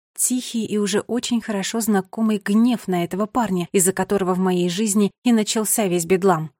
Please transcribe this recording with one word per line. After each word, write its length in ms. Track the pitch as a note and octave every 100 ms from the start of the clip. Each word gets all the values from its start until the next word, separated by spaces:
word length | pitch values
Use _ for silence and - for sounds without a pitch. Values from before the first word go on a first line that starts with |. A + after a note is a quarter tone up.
| _
тихий 500 | - - B3 - A#3
и 140 | G#3+ G#3
уже 220 | G3+ G3+
очень 400 | - A#3+ - A#3
хорошо 400 | - G3+ F#3 A#3
знакомый 580 | A3 G3 F#3 - A3 G#3
гнев 480 | - G#3+ A#3+ A3+ -
на 160 | F3
этого 240 | E3+ F#3 G#3
парня, 420 | B3+ G#3+ F#3 E3+
из-за 200 | G3+ F#3
которого 420 | F#3+ F#3+ G3+ F3+
в 40 | F#3
моей 300 | F#3 F3+ F3
жизни 420 | F3 A3 G#3 G3+ -
и 80 | B3
начался 560 | A3+ G#3 A3+ G#3 - G3
весь 180 | F3 E3
бедлам. 460 | F#3 F#3+ D#3+ D#3+